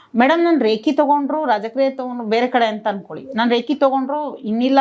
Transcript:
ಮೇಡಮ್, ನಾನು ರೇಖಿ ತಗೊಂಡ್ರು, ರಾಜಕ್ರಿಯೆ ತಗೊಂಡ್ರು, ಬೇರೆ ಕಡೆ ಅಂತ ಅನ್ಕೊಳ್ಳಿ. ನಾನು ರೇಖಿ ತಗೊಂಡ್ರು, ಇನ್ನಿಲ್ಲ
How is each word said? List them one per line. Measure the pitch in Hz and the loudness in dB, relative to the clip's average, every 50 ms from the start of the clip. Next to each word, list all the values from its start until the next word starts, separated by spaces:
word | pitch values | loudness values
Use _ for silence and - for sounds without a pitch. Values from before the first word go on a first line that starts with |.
| - _ - | -20 _ 0
ಮೇಡಮ್, | 226 247 269 320 339 339 | 2 4 4 4 4 2
ನಾನು | 339 339 277 | 2 2 2
ರೇಖಿ | 226 214 220 220 220 311 277 | 2 2 0 0 0 0 0
ತಗೊಂಡ್ರು, | 294 294 269 294 294 285 269 294 311 311 | 2 2 2 2 0 0 -2 -4 -2 0
ರಾಜಕ್ರಿಯೆ | 262 226 208 202 233 233 262 269 269 | 0 0 0 -2 -4 -2 -2 -2 -2
ತಗೊಂಡ್ರು, | 269 269 254 254 247 240 233 | -2 -4 -8 -10 -8 -8 -4
ಬೇರೆ | 208 220 233 240 | -2 0 0 0
ಕಡೆ | 247 254 247 233 | 2 2 2 0
ಅಂತ | 220 214 208 - | 0 -2 -4 -4
ಅನ್ಕೊಳ್ಳಿ. | 214 202 196 - - 156 143 131 269 269 | -4 -6 -6 -8 -12 -14 -14 -14 -8 -4
ನಾನು | 220 233 240 | -2 0 2
ರೇಖಿ | 240 240 240 - 294 | 0 0 0 -2 -2
ತಗೊಂಡ್ರು, | - 277 277 269 269 262 269 285 302 302 269 - | 0 2 2 2 0 -2 -4 -4 -4 -6 -6 -10
ಇನ್ನಿಲ್ಲ | - - 214 214 233 247 262 269 269 | -10 -6 -4 -2 0 0 2 4 2